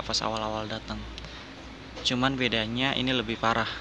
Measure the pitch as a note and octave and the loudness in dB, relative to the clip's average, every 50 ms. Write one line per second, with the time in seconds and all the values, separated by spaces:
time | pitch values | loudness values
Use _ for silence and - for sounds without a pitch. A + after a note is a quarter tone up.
0 | - - A2 - A2 A2 A2 A2 A2 G#2+ G#2+ A2 G#2+ G2+ - A2 - - G#2+ G#2 | 2 0 -2 0 0 0 0 0 -2 -2 -2 -2 -2 -4 -6 -6 -6 -6 -6 -6
1 | - - - - - - - - - - - - - - - - - - - - | -6 -8 -10 -10 -12 -12 -12 -12 -14 -14 -14 -14 -14 -14 -14 -14 -14 -12 -10 -2
2 | - - B2+ B2 B2+ C3+ C3+ B2+ B2+ A#2 A2+ A2+ A2 A2 A#2 B2 C3+ C#3 - - | 0 2 4 4 4 4 4 4 2 2 4 2 0 0 0 2 2 2 2 2
3 | B2+ C3 C3 B2 G#2+ A#2 A2+ - A2+ A2+ A2+ A#2 A2 - - - | 2 2 2 2 2 0 0 2 4 4 4 4 2 0 -4 -8